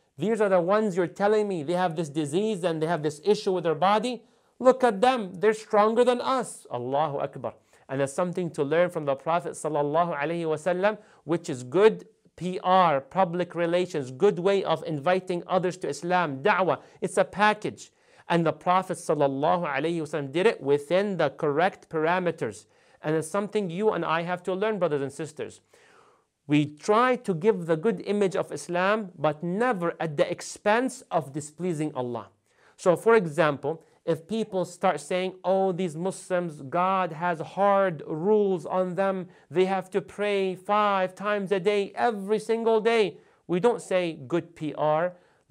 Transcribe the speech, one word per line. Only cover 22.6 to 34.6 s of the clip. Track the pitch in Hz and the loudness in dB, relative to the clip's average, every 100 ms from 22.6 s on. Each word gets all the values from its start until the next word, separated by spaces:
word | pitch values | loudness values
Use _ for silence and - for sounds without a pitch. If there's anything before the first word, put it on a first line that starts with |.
| - _ _ _ | -18 _ _ _
And | 156 | -2
it's | 160 156 | -2 -2
something | 202 208 214 190 | -4 -2 -2 -2
you | 165 214 | 0 0
and | 170 | 0
I | 160 160 | 0 -2
have | 170 180 | -2 -4
to | 190 | -4
learn, | 185 214 208 | -2 -2 0
brothers | 170 147 | 0 0
and | 135 | -2
sisters. | 131 156 - 101 - _ _ _ _ _ _ _ _ - | -6 -10 -10 -12 -12 _ _ _ _ _ _ _ _ 0
We | 147 147 | 2 2
try | 147 - 214 254 247 | -2 0 4 4 2
to | 226 | -2
give | 170 202 190 165 | 0 0 0 0
the | 160 | 0
good | 220 185 | 0 -2
image | - 208 190 | -2 0 0
of | 185 160 | 0 -4
Islam, | 151 - 175 190 220 190 - | -8 -4 0 0 0 -4 -2
but | 151 151 | -2 0
never | 175 190 247 202 170 - | -4 0 0 0 -2 -4
at | 165 147 | -4 0
the | 170 | -2
expense | 165 - - 208 226 254 - - | -2 -10 -4 0 2 0 -6 -4
of | 170 143 | -4 -4
displeasing | 143 147 - 180 151 156 | -8 -12 -6 -4 -2 -4
Allah. | 127 123 117 98 _ _ _ _ - | -4 -6 -8 -10 _ _ _ _ 0
So, | 190 165 | 2 4
for | 220 | 4
example, | 226 170 147 156 135 139 165 - _ | 4 4 2 2 0 -4 -8 -12 _
if | - 160 - | -4 -4 -4
people | 220 214 190 | -6 -4 -4